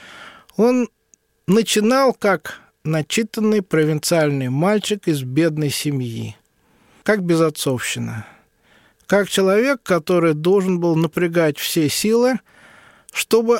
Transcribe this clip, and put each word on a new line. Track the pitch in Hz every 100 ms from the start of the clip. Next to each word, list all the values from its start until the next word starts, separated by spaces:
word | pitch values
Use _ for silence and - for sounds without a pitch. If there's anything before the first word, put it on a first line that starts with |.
| - - - - _ -
Он | 233 254 233 _ _ _ _ _ -
начинал | 214 - 214 214 262 269
как | - 202 175 - - _ _
начитанный | 151 160 147 - 226 - 214 214
провинциальный | 185 160 156 151 - 170 151 139 127
мальчик | 135 180 214 - 208 -
из | 147
бедной | 127 135 165 151 147
семьи, | - 151 139 123 113 110 - _ _ _ _ _ _
как | - 208
безотцовщина, | 175 165 160 151 143 123 - 120 117 113 - - _ _ _ _ _ _ -
как | 196 190
человек, | - 190 202 262 277
который | - 175 160 180 165
должен | 151 165 202 185 175
был | 170 160
напрягать | 160 - 175 170 160 143
все | - 170 147
силы, | - 208 226 247 254 _ _ - - - _ -
чтобы | - - 226 226